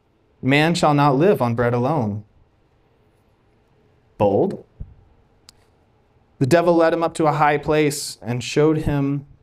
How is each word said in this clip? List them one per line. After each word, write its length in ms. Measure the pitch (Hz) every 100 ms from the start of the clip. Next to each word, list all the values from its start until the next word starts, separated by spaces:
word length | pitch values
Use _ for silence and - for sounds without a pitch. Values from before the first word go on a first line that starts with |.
| _ _ _ -
'Man 360 | 123 143 156 170
shall 180 | 156
not 220 | 143 143 131
live 260 | 190 143
on 140 | 120 117
bread 180 | 120
alone.'" 500 | 120 123 156 107 104 - _ _ _ _ _ _ _ _ _ _ _ _ _ _ _ _ _ _ -
Bold. 440 | 104 101 185 - - - - - _ _ _ _ - _ _ _ _ _ _ _ _ -
The 80 | 131
devil 300 | 170 170 170
led 180 | 165
him 80 | 170
up 140 | 165 165
to 100 | 151
a 60 |
high 260 | 147 147 147
place 640 | 151 156 151 147 - -
and 220 | 107 123
showed 360 | 117 151 156 156
him 460 | 156 143 139 143 - -